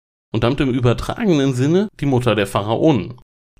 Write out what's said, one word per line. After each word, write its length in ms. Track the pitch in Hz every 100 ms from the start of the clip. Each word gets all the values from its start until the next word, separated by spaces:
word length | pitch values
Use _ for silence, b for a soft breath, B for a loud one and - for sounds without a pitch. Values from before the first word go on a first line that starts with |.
| _ _ _
und 100 | -
damit 180 | 117 139
im 100 | 139
übertragenen 800 | 127 123 117 - - 220 151 135
Sinne 360 | 123 139 180 214 -
die 60 | 143
Mutter 280 | 123 123
der 120 | 107 98
Pharaonen. 720 | 110 101 113 160 127 85 - - _ _ _